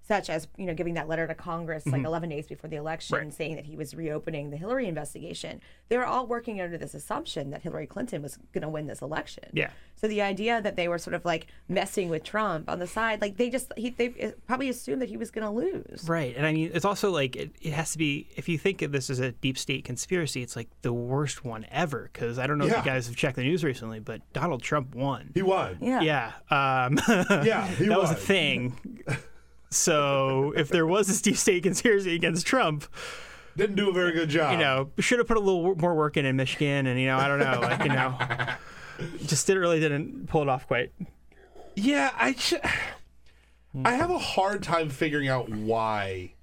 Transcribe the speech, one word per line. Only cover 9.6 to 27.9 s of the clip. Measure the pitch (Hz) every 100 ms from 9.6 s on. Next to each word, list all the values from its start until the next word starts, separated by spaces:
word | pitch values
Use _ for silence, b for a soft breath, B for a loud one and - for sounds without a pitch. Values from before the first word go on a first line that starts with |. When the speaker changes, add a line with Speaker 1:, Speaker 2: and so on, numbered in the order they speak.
| - b b b
Speaker 1:
So | 214
the | 208
idea | 196 190 220 233
that | 202 -
they | 170
were | 170
sort | 175
of, | 170 175
like, | 165 - b b
messing | 180 190 - 175
with | 160
Trump | - 208 214 160 -
on | 175
the | 180
side, | - 226 214
like, | 208 196
they | 247
just, | 247 - -
he, | 240
they | - 240 247 214 - -
probably | 247 269
assumed | 247 - 269
that | 240
he | 220
was | 226
gonna | - 214
lose. | 214 339 381 - - 160
Speaker 2:
Right. | 165 135 120
And | 156
I |
mean, | 156 160
it's | 165 196
also, | 202 208
like, | 170 135 -
it, | - -
it | 165
has | 147 160
to | 151
be, | 156 143 - -
if | 165
you | 160
think | 196 185
of | 147
this | 143 127
as | 127
a | 127
deep | 117 131 127
state | - 139 -
conspiracy, | 127 - 185 151 135
it's, | 123 -
like, | 113 -
the | 127
worst | 120 120 135 151 - 127
one | 110 107
ever, | 131 170 127 98
'cause | - 117 120
I | 131
don't | 147
know | 143
if |
Speaker 3:
Yeah. | 226
Speaker 2:
you | 143
guys | 131 120
have | 120
checked | 151 127
the |
news | 127 175
recently, | 151 123 113 110
but | 107 113 -
Donald | 135 139 131
Trump | - 151 131 120
won. | 139 123 143 151
Speaker 3:
He |
won. | 185 185 139 90
Speaker 1:
Yeah. | 233 254
Speaker 2:
Yeah. | 156 147 113 - - 143 135 131 123
Um, | 143
<laughs> | - 208 180 196 214
Speaker 3:
Yeah, | 214 190
he | 185
Speaker 2:
that | 196